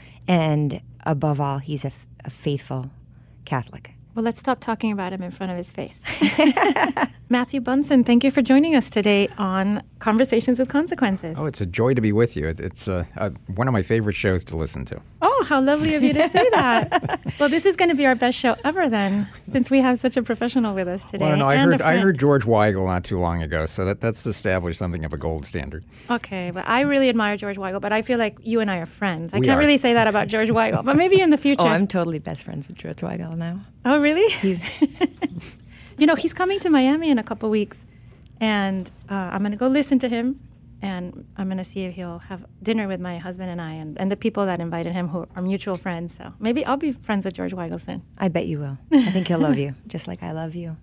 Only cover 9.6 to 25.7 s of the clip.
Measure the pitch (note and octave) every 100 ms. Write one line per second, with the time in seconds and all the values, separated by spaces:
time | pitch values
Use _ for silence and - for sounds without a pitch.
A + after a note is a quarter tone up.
9.6 | G3 G#3 - - A3 A3 C4 A#3 B3+ A#3+
10.6 | B3+ C#4+ E4+ - A3+ F#3+ E3 C#3 D3+ -
11.6 | F#2 F#2 A#2+ B2 G#2+ G#2 A#2 - D2+ D2+
12.6 | F2 - - F#2 E2+ - G2+ - - F#2+
13.6 | C3 A2+ F#2 A2+ G#2 - G#2 F2+ - E2
14.6 | D#2 C#2 C2 - - - F4+ C5+ - C#4
15.6 | C4 D4+ D#4 D4+ D4+ D4 E4 F4+ B4 G#4+
16.6 | B3+ A#3 - F4+ - - - - C#4+ D#4
17.6 | G4 F4+ F4 C#4+ C4+ B3 B3 B3+ B3 -
18.6 | C#4+ F4+ D4+ A3 G3 G3+ G3 - - C4+
19.6 | A#3+ C4+ B3+ B3 B3+ B3 A#3 A3+ A#3+ C4
20.6 | A3 F#3+ F3+ F#3 - G3 D#3 D3 C#3 C#3+
21.6 | F3 D#3+ D#3 F3 F#3+ C#3+ C#3+ C#3 A2 A2
22.6 | G#2+ F#2+ F#2 F2+ - F#2 F2 E2+ D#2 D#2+
23.6 | D#2 - F#2+ G#2 A2+ A2+ A#2 G2 G2+ F#2
24.6 | F2 E2 F2+ E2+ D#2 D#2 D#2+ D#2+ C#2+ E2
25.6 | C#2+